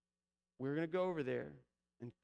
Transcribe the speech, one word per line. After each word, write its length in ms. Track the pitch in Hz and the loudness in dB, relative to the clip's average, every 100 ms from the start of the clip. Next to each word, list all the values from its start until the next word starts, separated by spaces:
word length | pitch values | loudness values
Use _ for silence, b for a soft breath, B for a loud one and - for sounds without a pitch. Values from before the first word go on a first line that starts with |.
| _ _ _ _ _ - | _ _ _ _ _ -4
"We're 160 | 131 | 0
gonna 120 | 147 165 | 0 2
go 160 | 185 | 2
over 180 | 185 165 | 2 2
there 300 | 127 123 147 143 - _ _ - | 0 0 -2 -10 -20 _ _ -12
and 120 | 120 - | -12 -12